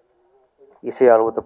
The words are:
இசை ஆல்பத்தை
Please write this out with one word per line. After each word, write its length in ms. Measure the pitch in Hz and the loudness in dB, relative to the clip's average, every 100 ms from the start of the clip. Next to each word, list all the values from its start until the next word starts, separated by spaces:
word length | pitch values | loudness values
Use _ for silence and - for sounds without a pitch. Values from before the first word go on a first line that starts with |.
| _ _ _ _ _ _ _ _ | _ _ _ _ _ _ _ _
இசை 240 | 123 - 127 | -14 -2 2
ஆல்பத்தை 320 | 113 113 113 | 2 0 -8